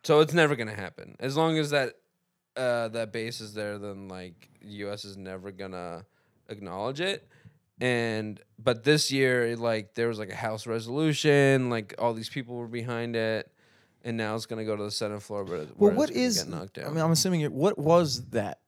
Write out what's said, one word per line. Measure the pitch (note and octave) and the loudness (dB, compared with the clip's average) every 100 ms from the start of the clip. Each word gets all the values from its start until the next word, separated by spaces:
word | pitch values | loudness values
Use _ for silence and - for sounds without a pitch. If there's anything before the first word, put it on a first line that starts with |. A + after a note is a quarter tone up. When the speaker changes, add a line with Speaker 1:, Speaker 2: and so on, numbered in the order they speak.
Speaker 1:
so | - D3+ | 6 6
it's | D#3 | 6
never | E3+ D3+ | 6 4
gonna | C#3+ A2 | 4 -4
happen. | G#2 F#2+ - - - | -6 -10 -12 -20 -8
As | C3 C#3+ | -2 2
long | D#3+ D#3 | 2 2
as | D3 | 2
that, | D3 C3 - _ _ _ _ _ B2 | 0 0 -6 _ _ _ _ _ -4
uh, | B2+ A#2+ A2+ | 0 0 -2
that | A2+ A2 | -4 -6
base | A2+ A2+ A#2 | -4 -6 -8
is | G#2+ | -10
there, | G#2 G#2 G#2 | -8 -6 -6
then, | G2+ G2 G2 | -10 -10 -12
like, | F#2 F#2 E2+ - _ | -12 -14 -16 -20 _
U | G#2 G#2 G2+ | -16 -8 -8
S | G2+ | -8
is | G2+ | -10
never | G2 F#2+ F#2 G2 | -12 -12 -10 -12
gonna | F#2 F#2+ F#2 F2 E2+ - _ _ _ - | -12 -10 -8 -10 -12 -14 _ _ _ -18
acknowledge | G#2 G2 F#2 A2 C#3 | -14 -10 -6 -6 -4
it. | F#3 - _ _ - _ _ _ | -4 -6 _ _ -20 _ _ _
And, | B2+ A#2+ A#2 A2 G#2+ G2 _ - | 0 2 0 -2 -6 -10 _ -2
but | A#2 A2+ | 0 2
this | C#3+ D3+ - | 4 4 2
year, | C3+ C3+ B2 A#2 | 2 4 4 0
like, | A#2 A#2 A2 G2+ | 0 -2 -2 -4
there | - A#2 | -2 -2
was, | A2 | -2
like, | G2+ | -8
a | |
House | G2+ A2 A2 A#2 | -6 -6 -6 -4
resolution, | A2+ A2+ C3+ D#3 C#3+ D#3 C#3+ C#3 C3+ B2 | -4 -2 0 2 4 6 8 8 6 4
like, | A#2 G2+ - | -2 -4 -2
all | A#2 | -2
these | A2+ A2+ | 0 -6
people | C#3+ A#2+ B2 | -10 -8 -10
were | A#2 | -8
behind | A#2 A#2 A#2 A#2+ | -6 -4 -4 -2
it, | A#2 A2 A2 - _ _ _ _ _ | 0 0 -2 -4 _ _ _ _ _
and | A#2+ A2+ | -6 -4
now | G#2+ | -2
it's | A2+ | -4
gonna | A2 A2+ | -6 -6
go | A2 | -4
to | G#2 | -4
the | G#2 | -4
Senate | - G#2+ G#2 | -4 -4 -6
floor, | - G#2 | -8 -8
but | F#2+ E2+ | -6 -6
it, | D2+ - | -8 4
Speaker 2:
Well, | G3+ | 6
Speaker 1:
where | |
Speaker 2:
what | A3 D#4 | 6 2
Speaker 1:
it's | B3 | 2
gonna | B3 | 0
Speaker 2:
is, | F#3+ | 0
Speaker 1:
get | - | -2
knocked | D#2 F#2+ - | -8 -8 -10
Speaker 2:
I | |
Speaker 1:
down. | - | -4
Speaker 2:
mean, | D#3+ | 0
I'm | D#3+ | 4
assuming | D#3+ F#3 F3 | 4 4 2
it, | D3 | 0
what | B2 F#3 - | 2 2 2
was | D3+ F3 D#3+ B2 - | 6 6 6 -2 -2
that? | A#2 G2+ - | -2 -2 -8